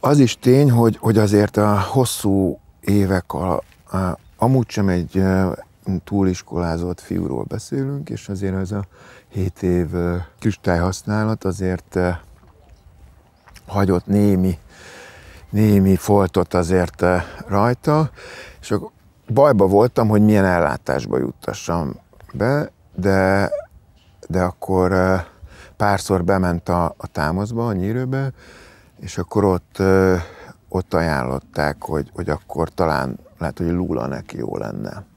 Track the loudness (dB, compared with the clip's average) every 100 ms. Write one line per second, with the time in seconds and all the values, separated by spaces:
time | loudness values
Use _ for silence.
0 | 4 6 4 4 4 6 6 6 4 2
1 | 2 2 4 4 4 2 2 2 0 0
2 | 0 -2 0 0 0 -4 _ _ 0 0
3 | 2 0 -2 -6 -2 -2 -4 _ _ -4
4 | -4 -6 _ _ 2 2 0 -2 0 0
5 | -2 0 2 2 0 -4 -12 _ -8 -8
6 | -4 -2 0 -2 -6 -6 -4 -4 -6 -8
7 | -6 -6 -4 -6 -8 -10 -8 -6 -6 -8
8 | -10 -12 -10 -8 -4 -4 -6 -8 -10 _
9 | -20 -20 _ -6 -6 -4 -2 0 -2 -4
10 | -4 -4 -8 _ -6 -4 0 0 0 -4
11 | -4 -2 -2 -2 -4 -4 -4 -4 -4 -2
12 | -2 -2 -10 -20 _ _ _ -20 -20 _
13 | -20 _ _ _ _ -20 -8 -2 0 0
14 | 0 2 2 2 0 -4 -10 -20 -20 -20
15 | -20 -20 -20 -20 -8 0 4 4 4 2
16 | 4 2 4 0 0 0 2 0 0 0
17 | 0 0 -2 -12 -4 0 0 0 0 0
18 | 0 -6 -20 -20 -20 -20 -6 -6 -6 _
19 | _ _ -4 4 4 6 6 6 4 2
20 | 2 4 4 4 4 2 0 -2 -4 -4
21 | -2 -4 -4 -6 -10 -10 -6 -4 -4 -8
22 | _ -20 -16 -4 -2 -2 -4 _ _ -4
23 | 0 2 2 2 0 -4 -10 -20 _ _
24 | _ _ -6 -2 -2 -4 -4 0 2 2
25 | 2 0 -2 _ -20 -20 -20 _ 0 0
26 | 0 -2 0 0 0 -4 -2 -2 -2 -6
27 | -12 -6 -4 -4 -6 -6 -4 -4 -4 -4
28 | -4 -4 -6 -10 -20 -20 -20 -20 _ -18
29 | -12 -8 -4 0 2 0 _ -2 2 4
30 | 4 2 -2 -16 -20 -20 _ -6 -2 -2
31 | 0 -2 -4 -6 -8 -4 -4 -4 -6 -6
32 | -6 -10 -6 -6 _ -6 -6 -2 -2 -2
33 | -4 -10 -18 _ -8 -6 -4 -4 -4 -4
34 | -6 -8 -12 -10 -10 -8 -10 -10 -12 -12
35 | -20